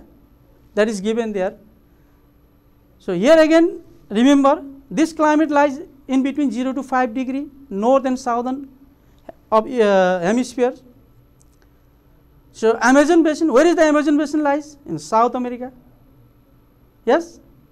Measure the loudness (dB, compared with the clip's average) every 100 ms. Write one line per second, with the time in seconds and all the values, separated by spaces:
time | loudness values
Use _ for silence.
0 | -12 _ _ _ _ _ _ -2 -2 -2
1 | -4 -4 -4 -4 -6 -8 _ _ _ _
2 | _ _ _ _ _ _ _ _ _ _
3 | -6 0 4 4 6 4 2 -2 -18 -20
4 | -6 2 4 4 4 0 -4 -20 -8 -4
5 | -2 0 0 2 0 2 0 -2 -14 -16
6 | -4 -2 -2 -2 -4 -4 -6 -6 -4 -4
7 | -2 -4 -6 -8 -10 -16 -12 -4 0 2
8 | 0 -6 -4 -4 -4 -8 -12 -20 _ _
9 | _ _ -20 -20 -2 -2 0 0 2 4
10 | 2 0 0 -2 -2 -2 -4 -4 -16 _
11 | _ _ _ _ _ _ _ _ _ _
12 | _ _ _ _ _ -4 -2 2 2 4
13 | 4 2 2 0 0 4 4 4 2 2
14 | 0 0 -2 -2 -2 -2 -6 -18 -12 -12
15 | -2 0 0 -2 -8 -10 -14 -18 _ _
16 | _ _ _ _ _ _ _ _ _ _
17 | -2 -2 -2 -18 _ _ _